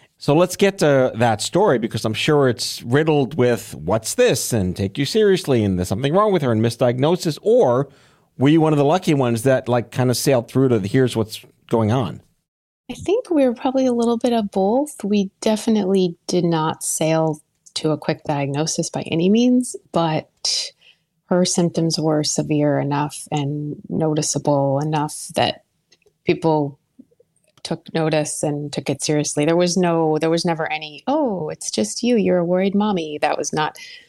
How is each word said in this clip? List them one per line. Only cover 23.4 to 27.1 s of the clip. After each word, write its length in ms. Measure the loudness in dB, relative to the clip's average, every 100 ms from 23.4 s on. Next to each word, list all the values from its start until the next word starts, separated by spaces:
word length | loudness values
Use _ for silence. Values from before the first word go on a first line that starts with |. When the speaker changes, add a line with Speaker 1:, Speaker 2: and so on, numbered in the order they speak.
| -4 -6 -8 -10 -8
Speaker 2:
noticeable 920 | -4 -2 -2 -2 -2 0 2 2 -2
enough 500 | -2 -2 -4 -8 -6 -2
that 280 | -2 -4 _ _ _ _ _ _ -4
people 520 | 0 0 0 -2 -8 _ -20 _